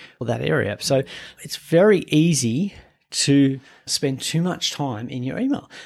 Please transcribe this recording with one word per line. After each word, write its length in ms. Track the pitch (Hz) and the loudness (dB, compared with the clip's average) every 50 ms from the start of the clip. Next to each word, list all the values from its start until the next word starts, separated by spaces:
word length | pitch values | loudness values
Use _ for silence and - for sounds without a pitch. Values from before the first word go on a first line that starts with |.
| - - _ - | -20 -18 _ -8
or 80 | 123 | -4
that 160 | 117 117 117 | -4 -4 -2
area. 340 | 135 156 156 139 110 101 101 - | -2 0 0 0 0 -2 -4 -4
So 220 | - - 139 131 139 - - - - - - - | -2 0 0 0 0 -2 -8 -18 -18 -18 -20 -18
it's 140 | - 151 - | -16 -14 -14
very 440 | - - - 160 170 190 214 208 170 - - | -14 -4 2 4 4 6 6 4 4 2 2
easy 680 | 151 151 160 175 160 127 131 113 113 143 196 196 - - - _ _ _ _ _ | 2 4 4 4 4 2 0 0 0 0 -2 -4 -6 -12 -20 _ _ _ _ _
to 500 | - - - - 139 143 139 135 135 135 - - - _ _ | -6 -2 2 4 4 6 6 4 2 -2 -10 -18 -20 _ _
spend 340 | - - - - 139 135 127 | -6 -6 -4 -2 -2 -4 -4
too 220 | - - - 160 | -6 -4 -2 0
much 300 | 170 180 170 - - - | 0 -2 -2 -4 -6 -6
time 360 | - - 147 135 113 104 120 - | -4 -4 -6 -6 -6 -8 -8 -10
in 140 | - 127 | -8 -6
your 160 | 123 135 - - | -6 -6 -4 -4
email. 320 | 240 269 285 - - - - - - | -2 -2 -2 -4 -6 -12 -18 -20 -14